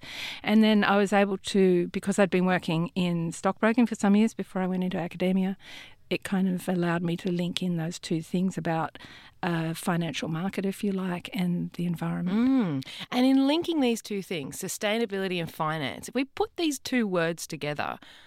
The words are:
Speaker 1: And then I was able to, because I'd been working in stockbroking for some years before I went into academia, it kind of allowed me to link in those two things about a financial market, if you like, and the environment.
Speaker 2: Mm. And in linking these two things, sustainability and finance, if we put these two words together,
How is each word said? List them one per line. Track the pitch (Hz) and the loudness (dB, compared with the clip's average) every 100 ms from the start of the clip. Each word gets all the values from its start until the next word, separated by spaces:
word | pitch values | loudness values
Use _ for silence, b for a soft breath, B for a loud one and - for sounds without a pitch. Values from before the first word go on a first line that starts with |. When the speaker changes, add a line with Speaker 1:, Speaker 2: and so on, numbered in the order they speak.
| B B B B | B B B B
Speaker 1:
And | - 214 | 2 6
then | 214 208 | 6 6
I | 202 202 | 6 4
was | 196 | 4
able | 202 202 190 | 4 4 0
to, | - 202 185 175 180 | 0 4 6 4 2
because | 190 - 202 | -2 -2 2
I'd | 190 | 4
been | 185 185 | 4 2
working | 180 - 160 175 190 | 2 0 -2 -2 0
in | 180 170 165 | 0 0 -4
stockbroking | - 190 - 220 233 233 | -2 -4 2 2 4 2
for | |
some | 220 202 202 | 4 4 6
years | 226 | 4
before | - 196 185 | 0 -6 -4
I | 185 | -2
went | 185 | 0
into | 185 180 | -2 -2
academia, | 175 170 185 190 185 196 B B B B - | -4 0 2 2 2 -2 B B B B -8
it | 180 | -6
kind | - 190 190 | -2 0 2
of | 180 185 | 0 -2
allowed | 185 170 170 | 0 0 0
me | 170 170 | -2 -2
to | 190 | -2
link | 175 175 - | -2 -2 -2
in | 180 170 | -2 -2
those | 160 - | -4 -8
two | - 165 | -4 -4
things | - 190 185 170 | -2 0 0 -2
about | 170 160 151 - B B B - | -2 -2 -2 -8 B B B -6
a | 180 165 160 165 | -2 -2 -2 -4
financial | - 170 165 - - | -2 0 -2 -4 -6
market, | 160 190 202 196 | -4 -4 -4 -4
if | - | -4
you | 202 | -4
like, | 190 185 175 - | -4 -4 -6 -6
and | 214 180 175 170 | -4 -2 -2 -4
the | - 175 | -4 -4
environment. | 165 170 175 175 214 254 | -2 -4 -2 -2 2 2
Speaker 2:
Mm. | 269 185 135 - B B | 2 2 -2 -6 B B
And | 247 262 | 2 4
in | 269 269 | 4 4
linking | 320 339 320 | 2 0 0
these | 247 226 | 0 0
two | - 202 | -4 -8
things, | 175 175 131 - | -6 -8 -8 -8
sustainability | 185 - 208 226 226 196 190 180 | -8 -4 -2 0 -2 -2 -2 -4
and | 160 | -6
finance, | - 156 160 127 - - | -4 -4 -2 -6 -8 -6
if | 240 | -4
we | |
put | 269 - 427 - | -4 -4 -4 -2
these | 320 269 | -4 -4
two | - 254 214 | -2 0 0
words | 180 165 170 - | 0 -2 -4 -8
together, | 156 147 147 73 - B B | -8 -6 -4 -6 -8 B B